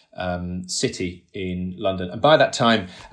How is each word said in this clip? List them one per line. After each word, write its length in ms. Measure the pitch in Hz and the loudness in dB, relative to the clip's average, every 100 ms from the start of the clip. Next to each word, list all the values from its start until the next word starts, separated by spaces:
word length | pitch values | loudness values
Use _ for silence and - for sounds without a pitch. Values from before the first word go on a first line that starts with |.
| _ - | _ -8
um, 500 | 92 90 87 90 92 | -4 -4 -4 -6 -6
City 580 | - 127 - 92 90 _ | -2 -2 -2 -6 -8 _
in 400 | 101 92 90 92 92 | -8 -6 -4 -6 -4
London. 320 | 101 92 90 | -2 -2 -4
And 120 | 113 | 0
by 140 | 139 156 | 6 6
that 160 | 135 | 6
time, 360 | - 120 113 92 - - | 4 2 2 0 -12 -6